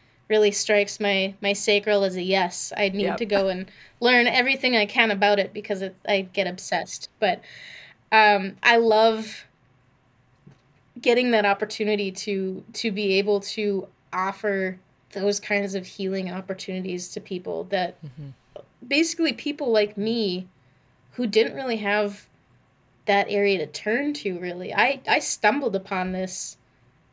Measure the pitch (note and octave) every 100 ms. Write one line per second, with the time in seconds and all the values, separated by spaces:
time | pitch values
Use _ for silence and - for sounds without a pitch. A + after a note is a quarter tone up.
0 | _ _ _ G#3+ G#3+ G3+ - G#3 G3+ -
1 | G3+ G3 F#3+ G3 G3+ G3+ - G#3 G3+ G#3
2 | G3 F#3 F3+ F#3+ F3 - - - G3+ G3
3 | G3 - A3 G3+ F#3+ F#3 F#3+ - - _
4 | A#3+ B3 A#3+ B3 B3 C4+ B3+ A#3+ G#3 B3+
5 | A3+ G3 G3+ G3+ F#3+ G3+ G3+ G3 F#3+ F#3
6 | - G3+ F#3+ - F3+ F#3 - F#3 - -
7 | - _ G3+ F3 - - - - - -
8 | _ A3 G#3+ G3+ F#3+ F#3+ - A#3 A#3 G#3+
9 | A3+ A3 A3 - - _ _ _ _ _
10 | _ _ _ _ - _ _ _ _ -
11 | A#3+ A#3+ B3 A3+ G3+ G3+ G#3 - G#3 G#3+
12 | G3 F#3 - G3 F#3+ F#3+ - - A#3 G3
13 | G3+ F#3+ G3 G3+ G3 - G#3 G3 - _
14 | _ F3+ F#3+ G3 G#3+ G3 F#3+ F#3 _ _
15 | _ G3 G3 G3+ - G3+ G3+ F#3+ F#3 -
16 | F#3+ F#3+ F#3 F#3 F#3 F#3+ - F#3 F#3 F3+
17 | F3+ - F#3 F3+ F3+ E3 F3+ F#3+ F3+ F3+
18 | D3+ B2 C#3 C3+ _ - - _ B3 C#4+
19 | E4 - D#4+ A3+ - C#4+ C#4 A3 G#3 G#3
20 | G#3+ A#3 G#3 F3+ F#3 _ _ _ _ _
21 | _ - A#3+ G#3+ A3+ C4+ C4 A3+ G3+ G#3
22 | G#3 G3+ - _ _ _ _ _ _ _
23 | - G3+ - G3+ G3+ F#3+ D3 - - A#3
24 | C#4+ D4 G3+ F3 F3+ F3 F#3 G3 A#3+ C4+
25 | - A#3+ - - G#3 C4+ C4+ F#3+ F#3+ F#3+
26 | F#3 F#3 F#3 - - - _ _ _ _
27 | _